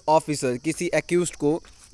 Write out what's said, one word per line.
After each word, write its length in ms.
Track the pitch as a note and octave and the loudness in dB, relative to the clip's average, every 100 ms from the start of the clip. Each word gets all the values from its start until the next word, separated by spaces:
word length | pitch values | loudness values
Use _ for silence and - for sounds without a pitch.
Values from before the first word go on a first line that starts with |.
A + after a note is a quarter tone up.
| - | 2
ऑफिसर 480 | D#3 D3+ C#3+ C3 B2 | 2 2 -2 -2 -2
किसी 320 | D#3+ D3+ F3+ | -4 -4 -2
अक्यूज्ड 460 | D#3 - F3 E3+ | -2 0 0 -2
को 280 | - D3 E3 - - - | -2 -2 -2 -6 -20 -6